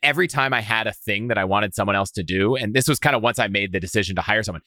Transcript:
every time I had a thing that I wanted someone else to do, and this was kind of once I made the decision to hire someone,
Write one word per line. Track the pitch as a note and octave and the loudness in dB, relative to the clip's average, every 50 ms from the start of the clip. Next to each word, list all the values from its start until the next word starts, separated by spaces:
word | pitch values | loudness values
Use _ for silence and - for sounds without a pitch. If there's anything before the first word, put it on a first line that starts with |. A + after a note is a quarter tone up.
| - | 0
every | D3 C#3 E3 F#3 | 0 2 2 0
time | - - D3 C3+ C3+ C3 | 0 0 0 0 0 0
I | A#2 | -2
had | G#2+ G#2 A2+ A2+ A2 | 0 0 0 0 0
a | G#2+ - | -2 -6
thing | - - G#2+ G2+ G#2 A2+ A#2+ | -6 -4 -4 -4 -2 0 0
that | A2+ | 0
I | G#2 F#2+ | 0 2
wanted | F#2+ G2 G#2 G#2+ G2+ - | 2 2 2 2 0 -2
someone | - G2 G2+ G2 | -2 0 2 2
else | G2 G2 - | 0 0 -2
to | - G#2 E2+ | -4 -8 -6
do, | D#2 F#2 F#2 G2 A2 C3 | -2 0 2 2 2 2
and | C3 A#2+ G#2 A2 | 0 -2 0 0
this | B2+ B2+ | 2 2
was | D#3 C#3 - | 2 0 2
kind | - D3 C3+ | 2 2 2
of | A2+ | 2
once | G#2+ A#2+ A#2+ - | 2 0 0 0
I | A2+ | -2
made | G2+ G2 G2+ G2+ G2 | 0 0 -2 -2 -2
the | F2+ F#2+ | -2 -4
decision | F2 F2 - G#2+ F#2+ F2 F#2+ | -4 -2 -2 -2 0 0 -2
to | F#2 | -4
hire | - - G#2+ A2 G#2 | 0 0 0 0 0
someone, | G2+ F2 D#2 _ | -4 -8 -10 _